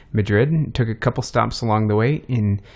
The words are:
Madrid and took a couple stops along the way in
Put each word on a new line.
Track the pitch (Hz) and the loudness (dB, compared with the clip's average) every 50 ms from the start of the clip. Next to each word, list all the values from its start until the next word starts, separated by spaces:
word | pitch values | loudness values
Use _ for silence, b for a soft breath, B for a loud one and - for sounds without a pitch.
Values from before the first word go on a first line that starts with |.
| B B | B B
Madrid | - 107 101 101 104 104 127 147 | -2 -2 0 2 2 2 4 2
and | 165 156 139 - - | 2 0 -2 -2 -2
took | - 120 113 | -2 -2 -2
a | 110 | -2
couple | - - 123 - 127 | -2 -2 -2 -2 -2
stops | 123 - - 120 113 117 - - | -6 -4 -2 -2 -2 -2 -2 -4
along | 117 110 107 107 110 | -2 0 2 2 2
the | 107 104 | 2 2
way | 107 113 135 151 156 - | 2 2 0 0 -2 -4
in | - 127 113 104 101 101 101 B B B | -4 -2 0 0 0 0 -2 B B B